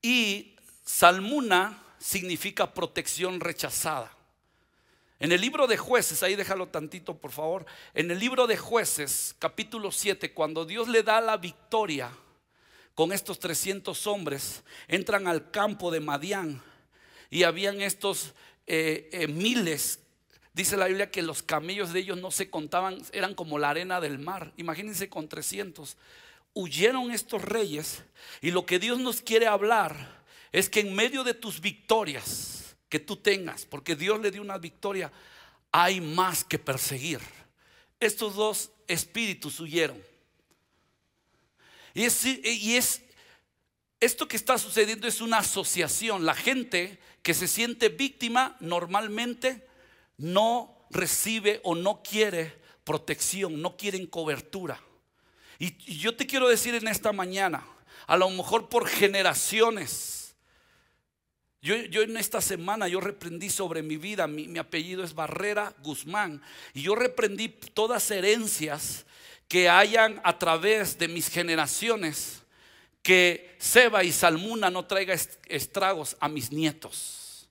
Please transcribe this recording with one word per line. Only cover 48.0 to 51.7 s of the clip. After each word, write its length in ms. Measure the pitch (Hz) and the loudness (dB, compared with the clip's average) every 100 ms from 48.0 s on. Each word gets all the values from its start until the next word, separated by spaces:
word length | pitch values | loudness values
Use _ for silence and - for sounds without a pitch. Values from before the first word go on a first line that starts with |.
| 269 - 233 233 262 - | -4 -2 0 2 2 -2
normalmente 1080 | 165 175 175 190 214 214 240 240 262 247 - _ _ _ _ _ | -4 -2 0 -2 -2 -4 -4 0 -2 -2 -14 _ _ _ _ _
no 600 | 151 185 220 240 233 - _ | 0 4 4 2 -2 -16 _
recibe 680 | - 175 - 208 226 202 214 | -2 0 0 0 2 2 0
o 100 | 185 | 0